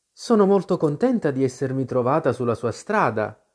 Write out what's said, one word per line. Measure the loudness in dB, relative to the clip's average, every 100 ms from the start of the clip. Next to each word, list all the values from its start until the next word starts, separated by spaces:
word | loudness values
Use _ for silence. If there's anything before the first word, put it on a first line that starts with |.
| _
«Sono | -10 0 4 6
molto | 4 2 0
contenta | 0 0 0 0 0
di | 0
essermi | -2 -2 -6 -4 -2
trovata | -2 0 0 0
sulla | -2 -2 -2
sua | -4
strada», | -8 -4 0 0 0 -4 -8 _